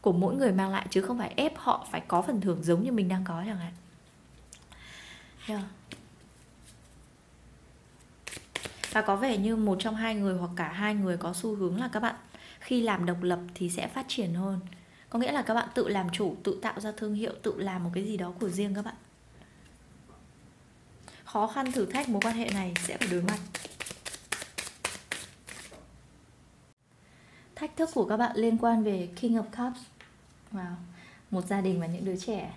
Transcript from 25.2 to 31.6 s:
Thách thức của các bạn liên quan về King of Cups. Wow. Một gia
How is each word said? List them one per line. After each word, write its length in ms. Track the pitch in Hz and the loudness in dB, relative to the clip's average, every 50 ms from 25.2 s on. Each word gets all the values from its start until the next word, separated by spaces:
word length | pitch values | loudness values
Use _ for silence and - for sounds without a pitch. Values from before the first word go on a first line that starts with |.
| - - - - - - - - - - - - - - - - - - - - - - - - - - - - - - - _ _ _ _ - - - - - - - - - - - - | -8 -14 -16 -20 -16 -16 -14 -14 -14 -16 -18 -20 -20 -20 -20 -20 -20 -20 -20 -20 -20 -20 -20 -20 -20 -20 -20 -20 -20 -20 -20 _ _ _ _ -20 -20 -20 -20 -20 -20 -20 -20 -20 -20 -20 -12
Thách 220 | - 302 311 - - | -8 -8 -8 0 0
thức 120 | 330 320 - | 0 2 4
của 120 | 269 196 | 2 2
các 120 | - 214 220 | 4 4 2
bạn 140 | 240 240 - | 2 2 2
liên 220 | - 220 233 226 226 | 2 4 4 4 4
quan 260 | - 233 233 226 214 | 4 6 6 6 4
về 260 | 214 202 185 175 175 - | 4 2 0 -2 -4 -6
King 200 | - - 233 226 | -2 2 2 2
of 80 | 226 214 | 2 2
Cups. 360 | - - - 240 254 247 - - - - - - - - - - - - - - - - | -2 -4 -4 -4 -4 -4 -6 -14 -20 -20 -20 -20 -20 -20 -20 -20 -20 -20 -20 -18 -10 -8
Wow. 200 | 196 180 175 175 175 175 - - - - - - - - - | -8 -6 -6 -8 -10 -10 -16 -16 -20 -20 -20 -20 -20 -8 -2
Một 140 | 202 185 175 | -2 -2 0
gia 160 | - 202 196 | 2 0 2